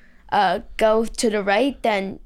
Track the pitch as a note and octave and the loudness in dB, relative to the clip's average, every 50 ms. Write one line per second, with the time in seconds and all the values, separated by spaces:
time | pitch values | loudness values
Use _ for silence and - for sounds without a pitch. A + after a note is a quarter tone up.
0 | - - - - - - - G#3 G3+ F#3 F3 G#3+ - - - - A3 A3 G#3+ A3 | -20 -20 -20 -20 -10 -4 0 0 2 2 0 -2 -6 -10 -2 2 2 4 4 2
1 | A3+ A3 - - - A#3 G3+ G#3+ G3 G3+ G3 G#3 B3 C#4+ B3 - - A#3 G#3+ G3 | 0 -2 -2 -2 -2 0 0 0 0 0 2 2 2 0 -2 -2 -2 -2 0 0
2 | F#3+ F#3+ - - - | -2 -4 -8 -12 -12